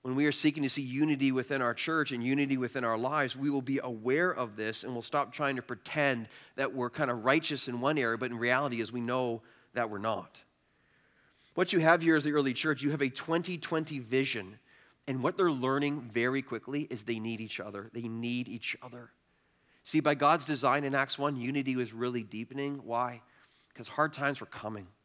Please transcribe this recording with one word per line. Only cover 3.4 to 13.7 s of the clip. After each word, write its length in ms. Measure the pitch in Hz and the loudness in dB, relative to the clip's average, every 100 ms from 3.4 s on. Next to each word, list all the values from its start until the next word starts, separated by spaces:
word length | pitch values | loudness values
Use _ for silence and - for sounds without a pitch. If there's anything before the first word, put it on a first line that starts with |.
| 143 | 0
will 100 | 139 | 0
be 200 | 123 135 | 0 -2
aware 480 | 127 113 113 143 180 | -2 -4 0 2 2
of 260 | 143 120 104 | 0 -4 -2
this 260 | 110 113 | -4 -4
and 120 | - | -6
we'll 80 | 120 | -6
stop 280 | 117 147 123 | -2 -2 -2
trying 260 | - 143 131 | -2 -2 -2
to 60 | |
pretend 640 | - 117 - 156 143 120 110 - - - | -6 -10 -4 0 2 0 -4 -14 -12 -4
that 180 | 135 | -2
we're 140 | 131 120 | 0 -4
kind 220 | - 139 | 0 0
of 120 | 120 | 2
righteous 460 | 113 151 160 139 - | 4 4 2 -4 -4
in 140 | 120 | 0
one 160 | 131 151 | 0 2
area, 180 | 120 113 | 0 0
but 140 | 123 | -2
in 80 | 117 | 0
reality 420 | 120 127 143 117 | 2 2 2 -2
is 100 | 107 | -4
we 120 | 123 | -4
know 400 | 117 127 127 117 - - _ | 0 0 0 -2 -8 -20 _
that 160 | 120 113 | -4 -4
we're 80 | 104 | -2
not. 420 | 110 101 90 - _ _ _ _ _ _ _ _ _ _ _ | -2 -2 -6 -20 _ _ _ _ _ _ _ _ _ _ _
What 200 | - 180 | -2 2
you 60 | 190 | 6
have 200 | 160 170 | 6 6
here 160 | 165 160 | 6 6
is 80 | |
the 80 | 147 | 4
early 220 | 147 135 | 2 2
church. 260 | 120 156 135 | 0 0 0
You 120 | 143 | 0
have 100 | 147 | 0
a 80 | 139 | 0
twenty 480 | - - 165 175 175 | -2 -2 -2 0 -6
twenty 400 | - | -2